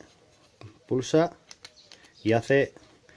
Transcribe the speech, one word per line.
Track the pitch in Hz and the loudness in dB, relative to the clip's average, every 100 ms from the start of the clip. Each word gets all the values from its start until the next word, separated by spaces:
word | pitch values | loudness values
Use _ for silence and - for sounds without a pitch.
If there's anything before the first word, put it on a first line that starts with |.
| - _ _ _ _ _ - - _ | -16 _ _ _ _ _ -20 -20 _
Pulsa | 123 123 156 170 - _ - - - _ - - _ | -6 0 0 0 -4 _ -20 -20 -20 _ -20 -20 _
y | 107 | -2
hace, | 113 - 139 135 - - _ _ | 0 2 0 0 -6 -20 _ _